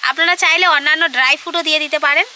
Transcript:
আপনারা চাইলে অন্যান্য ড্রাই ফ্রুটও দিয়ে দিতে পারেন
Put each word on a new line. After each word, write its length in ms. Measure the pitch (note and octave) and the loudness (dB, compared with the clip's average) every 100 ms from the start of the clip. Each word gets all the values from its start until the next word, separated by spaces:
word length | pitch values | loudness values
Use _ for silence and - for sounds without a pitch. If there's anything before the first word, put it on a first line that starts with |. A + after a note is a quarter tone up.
| C4+ | -2
আপনারা 240 | C4 E4 F4+ | 0 0 2
চাইলে 220 | F4 E4 F4+ D4 | 2 2 2 2
অন্যান্য 280 | C#4+ D#4 E4 B3+ | 0 0 0 0
ড্রাই 180 | C4 D4+ | 0 0
ফ্রুটও 220 | - E4+ D#4 | -2 -4 -2
দিয়ে 100 | D#4 | -2
দিতে 140 | D4+ D4+ D4 | -2 -2 0
পারেন 200 | D4 A4+ | 0 -2